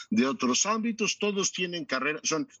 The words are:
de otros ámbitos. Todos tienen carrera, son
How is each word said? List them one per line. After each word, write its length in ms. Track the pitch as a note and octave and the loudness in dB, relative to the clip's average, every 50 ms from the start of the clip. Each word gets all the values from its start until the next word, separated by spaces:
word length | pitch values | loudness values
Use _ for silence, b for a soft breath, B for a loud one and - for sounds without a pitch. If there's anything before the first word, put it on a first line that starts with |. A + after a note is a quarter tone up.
| B B | B B
de 160 | G#3 - - | 2 4 4
otros 400 | C4+ C4+ - C4 A#3+ B3 - - | 2 2 0 0 2 2 2 2
ámbitos. 520 | G3 A3 A3+ G#3+ A#3+ G#3+ - G#3+ F#3 - - | 2 0 0 0 -2 -2 -2 -2 -2 -2 0
Todos 320 | G#3 G#3 G3+ G3 F#3 - | -2 -2 0 0 -2 -2
tienen 340 | - - F3+ F3 F3 E3+ D3 | -2 -2 -4 -4 -4 -6 -4
carrera, 360 | - C3+ C3 C3 D3 D#3 D3+ | -2 -2 -2 0 0 -2 -2
son 260 | - - D#3+ D#3 C#3 - - - | -2 0 0 0 -2 -4 -8 -16